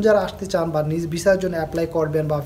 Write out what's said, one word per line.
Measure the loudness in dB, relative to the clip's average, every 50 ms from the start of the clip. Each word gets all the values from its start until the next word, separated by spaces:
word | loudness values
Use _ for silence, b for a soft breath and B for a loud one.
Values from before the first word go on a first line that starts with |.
| 4
যারা | 4 4 4 2
আসতে | -2 -6 -10 -4 -2
চান | -2 0 0 0 0
বা | 0 0 0
নিজ | -2 -2 -2 -4
ভিসার | -4 0 2 4 4 4
জন্য | 2 -2 -2 -4
অ্যাপ্লাই | -4 -4 -2 -2 -2 -2 0
করবেন | 0 0 0 0 0 0 0
বা | -2 -2 -4